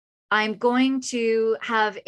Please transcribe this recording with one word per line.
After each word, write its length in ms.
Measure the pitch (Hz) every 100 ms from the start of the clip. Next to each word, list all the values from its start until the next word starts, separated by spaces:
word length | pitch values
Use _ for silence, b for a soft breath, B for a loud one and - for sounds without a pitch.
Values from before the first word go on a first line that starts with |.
| _ _ -
I'm 240 | 214 214 214
going 460 | 240 247 262 269 254
to 480 | 240 226 226 220 220
have 380 | - 226 214 196